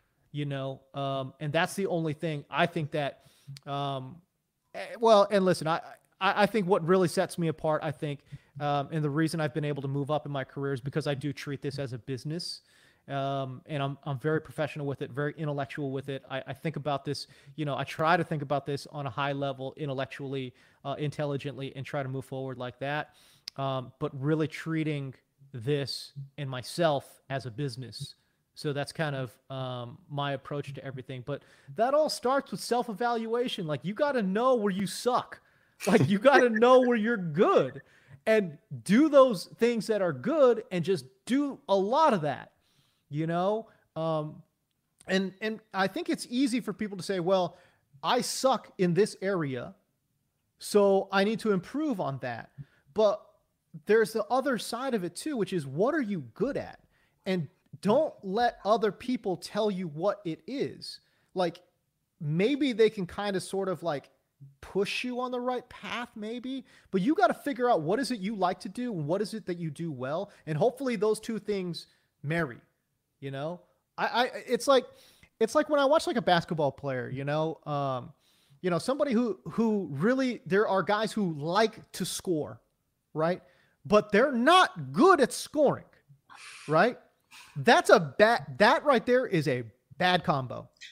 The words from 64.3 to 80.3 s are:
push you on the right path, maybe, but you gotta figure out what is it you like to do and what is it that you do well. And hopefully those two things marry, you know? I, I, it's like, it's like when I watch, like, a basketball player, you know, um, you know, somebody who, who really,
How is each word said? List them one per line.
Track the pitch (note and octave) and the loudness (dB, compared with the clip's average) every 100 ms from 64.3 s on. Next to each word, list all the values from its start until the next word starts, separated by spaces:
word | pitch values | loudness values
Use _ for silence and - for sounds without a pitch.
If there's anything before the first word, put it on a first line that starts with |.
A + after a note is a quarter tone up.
| _ - _ | _ -20 _
push | - F#3 G3+ - | -6 -2 -2 -4
you | B3 B3 | -6 -6
on | B3 | -6
the | B3 | -4
right | B3 B3+ - | -4 -4 -8
path, | - F#3+ G#3+ A#3+ A3 | -14 -8 -8 -8 -10
maybe, | G#3+ A#3+ B3+ C4+ - - - | -10 -8 -8 -10 -12 -20 -4
but | G3 | 0
you | G#3 E4 | 2 4
gotta | E4+ | 4
figure | - C#4+ B3 A#3+ | 2 -4 0 2
out | G3+ | 2
what | D3+ A3+ | 2 -2
is | B3+ | -2
it | A#3 | -4
you | F#3 G#3 | -4 0
like | F3+ G3 | -2 -2
to | G3+ | -8
do | B3 B3 | -8 -6
and | F#3 C#3+ | -4 -2
what | F#3+ | -2
is | G#3+ | -2
it | A3 - | -6 -8
that | F3 | -6
you | E3 | -6
do | C#3 E3+ | -6 -8
well. | B2+ B2+ D#3+ G3 - D#3 | -6 -6 -6 -8 -12 -6
And | D3+ | 0
hopefully | A3+ B3+ C4 A3 | 0 0 -4 0
those | G#3+ G#3+ | 0 0
two | - G#3+ | -4 -6
things | G#3 G3 F3+ E3 - _ _ _ | -4 -4 -4 -8 -14 _ _ _
marry, | C#3 E3+ D3 A2+ _ _ _ _ _ - | -4 -4 -4 -8 _ _ _ _ _ -14
you | C3+ | -10
know? | C3+ D#3 F3 _ _ _ - | -8 -8 -10 _ _ _ -4
I, | F#3 | -2
I, | A3+ B3 G3 - | 2 0 -2 -2
it's | A#3 C#4 | 0 4
like, | C4 B3+ - - _ _ - | 4 4 -18 -20 _ _ -2
it's | A3+ D4+ | 2 2
like | D4 | 4
when | D4 | 4
I | C#4 | 6
watch, | D#4+ - | 4 2
like, | A#3 | 0
a | |
basketball | - F3 - D#3+ C#3+ | 4 2 2 0 -2
player, | - C#3 B2+ A#2+ | -2 -6 -4 -6
you | B2+ C#3 | -6 -2
know, | D3+ D#3+ - D3+ | -2 -2 -4 -6
um, | C#3+ C#3 B2+ D3+ - _ _ _ - | -4 -2 -4 -8 -20 _ _ _ -6
you | F3+ | -2
know, | E3+ | -2
somebody | - C#4+ D4 | -2 0 2
who, | A3+ A#3+ - D#3+ | 2 0 -4 -6
who | G#3 A3+ G#3+ F3 | 0 2 2 -2
really, | C#3 G#3 C4 C4 | 0 2 2 0